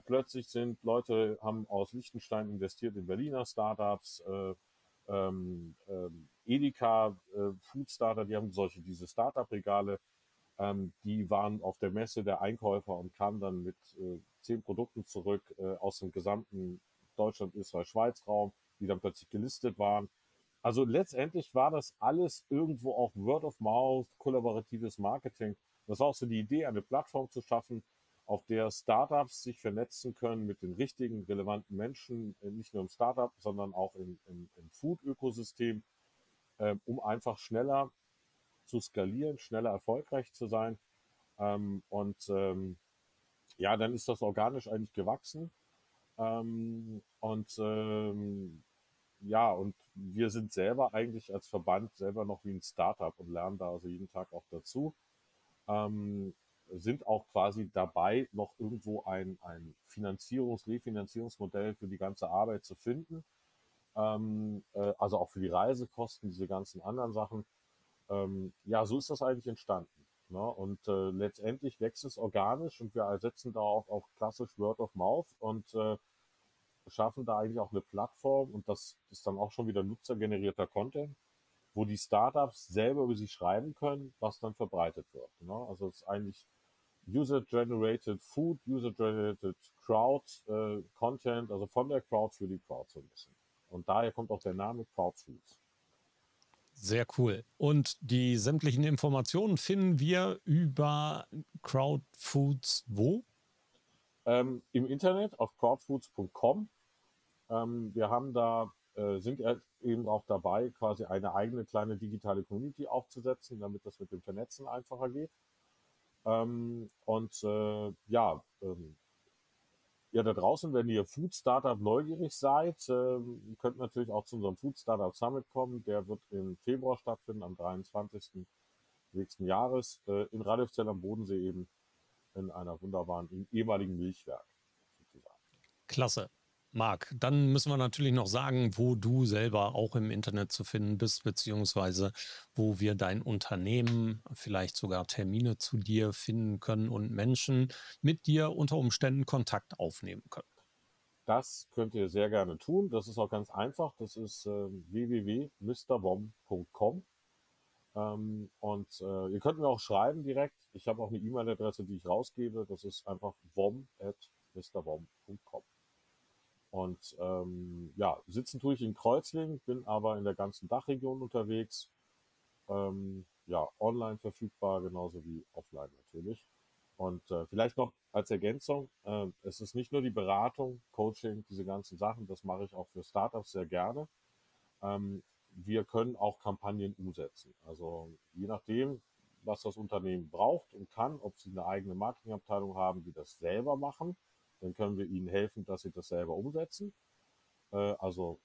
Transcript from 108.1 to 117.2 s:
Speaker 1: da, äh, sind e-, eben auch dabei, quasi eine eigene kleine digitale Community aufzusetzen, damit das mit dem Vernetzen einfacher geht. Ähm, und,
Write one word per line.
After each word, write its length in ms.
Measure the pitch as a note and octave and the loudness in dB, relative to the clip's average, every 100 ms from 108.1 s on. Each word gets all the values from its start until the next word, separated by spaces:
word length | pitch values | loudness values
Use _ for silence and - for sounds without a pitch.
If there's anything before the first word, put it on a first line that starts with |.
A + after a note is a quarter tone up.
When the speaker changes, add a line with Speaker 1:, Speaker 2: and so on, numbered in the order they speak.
| A#2+ C3+ | 2 2
Speaker 1:
da, 400 | A#2+ A#2 A2+ A2 - _ | 2 4 2 0 -6 _
äh, 240 | - G#2 G2 | -2 0 2
sind 220 | G#2+ C#3 | 0 0
e-, 200 | A2+ A#2+ - _ | 0 -2 -6 _
eben 280 | B2 A#2 A2 | 0 0 2
auch 160 | G#2+ - | 0 0
dabei, 440 | G2 F2+ G2+ B2 | 0 2 2 0
quasi 340 | - A2 G#2 | 0 0 0
eine 300 | G#2 F#2+ G2 | -2 -2 0
eigene 300 | F#2+ A2+ B2 | 0 0 -2
kleine 340 | G#2+ A2 G#2+ G2+ | -2 -2 0 -4
digitale 460 | G#2+ G#2 G#2+ G2 | -6 -4 -2 -2
Community 420 | - G#2 C#3+ - C#3+ | -2 -6 -6 -8 -4
aufzusetzen, 720 | B2 - B2+ B2 B2+ - A2+ | -4 -4 -4 -2 -2 -6 -10
damit 240 | G#2 G2+ | -8 -8
das 140 | G#2 - | -12 -14
mit 140 | F#2+ | -10
dem 100 | F2+ | -10
Vernetzen 440 | - G2 A#2+ - C3+ | -8 -8 -10 -10 -10
einfacher 440 | B2 B2 B2 C3 | -10 -10 -6 -4
geht. 200 | C3+ D#3+ _ _ _ _ _ _ _ _ _ | -4 -8 _ _ _ _ _ _ _ _ _
Ähm, 680 | A2 A2+ A#2 A#2+ A#2 A#2 G#2+ _ | 0 2 0 -2 -4 -6 -10 _
und, 380 | - A2 | 0 0